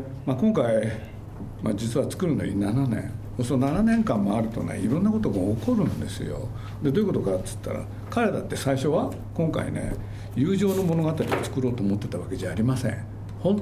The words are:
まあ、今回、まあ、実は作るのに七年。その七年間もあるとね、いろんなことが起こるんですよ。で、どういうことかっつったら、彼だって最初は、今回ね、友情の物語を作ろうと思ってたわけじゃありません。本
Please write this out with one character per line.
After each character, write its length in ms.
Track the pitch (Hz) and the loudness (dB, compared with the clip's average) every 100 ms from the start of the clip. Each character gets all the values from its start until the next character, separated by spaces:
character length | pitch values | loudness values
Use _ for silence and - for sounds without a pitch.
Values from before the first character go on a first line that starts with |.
| 135 - 143 | -4 -6 -2
ま 80 | |
あ、 20 | 127 | 2
今 180 | 220 | 4
回、 380 | 165 120 110 110 - - - - - - - | 4 4 2 2 -4 -10 -12 -12 -10 -10 -4
ま 80 | 110 | -2
あ、 20 | 104 | 0
実 240 | 113 143 | 0 0
は 100 | 107 | -2
作 160 | - 175 | 0 0
る 100 | 113 | 0
の 80 | |
に 160 | 90 98 | 0 0
七 280 | 101 120 135 | 0 2 2
年。 240 | 107 92 - - - | 0 -4 -8 -8 -4
そ 140 | 120 135 | 0 2
の 100 | 135 | 2
七 160 | 170 | 4
年 200 | 226 226 | 4 4
間 200 | 220 107 | 4 2
も 140 | 101 110 | 2 2
あ 40 | |
る 60 | 113 | 0
と 120 | - | -2
ね、 160 | - - | -4 -2
い 80 | 107 | 2
ろ 120 | 151 | 4
ん 40 | |
な 80 | 208 | 4
こ 80 | 214 | 4
と 100 | 214 | 2
が 60 | 98 | 2
起 300 | 92 113 - | 2 0 2
こ 80 | |
る 100 | 240 | 2
ん 160 | 147 - | 2 0
で 100 | - | -4
す 120 | - | -4
よ。 260 | - - - - - - | -6 -4 -6 -8 -10 -2
で、 100 | 143 | 2
ど 100 | 160 | 2
う 40 | 202 | 2
い 40 | |
う 40 | |
こ 60 | - | 2
と 120 | 190 | 2
か 40 | - | 0
っ 60 | |
つ 120 | - - | -2 -6
っ 20 | |
た 160 | - | -6
ら、 100 | - - - - | -6 -8 -10 -4
彼 220 | 240 226 | 0 2
だ 80 | 165 | 0
っ 40 | |
て 120 | - - | -4 -2
最 200 | 139 131 | 0 2
初 140 | 151 | 2
は、 220 | 165 - - - | 2 0 -4 -6
今 180 | - 160 | 0 0
回 200 | - - | 0 -2
ね、 220 | - - - - - - - | -2 -4 -4 -6 -8 -6 0
友 200 | 151 196 | 2 4
情 180 | 196 | 4
の 100 | 190 | 4
物 200 | 180 165 | 2 2
語 60 | 160 | 2
を 40 | 156 | 0
作 460 | - - - - | 0 0 -2 0
ろ 80 | 127 | 0
う 20 | |
と 100 | 113 | 0
思 120 | 98 101 | 0 0
っ 20 | |
て 100 | - | -2
た 100 | 87 | -6
わ 80 | 85 | -6
け 80 | 95 | -4
じ 120 | - | -4
ゃ 40 | |
あ 20 | |
り 100 | 82 | 0
ま 140 | 117 131 | 2 2
せ 120 | - | 0
ん。 140 | - - - - - | -4 -8 -10 -10 -2
本 200 | 175 202 | 0 2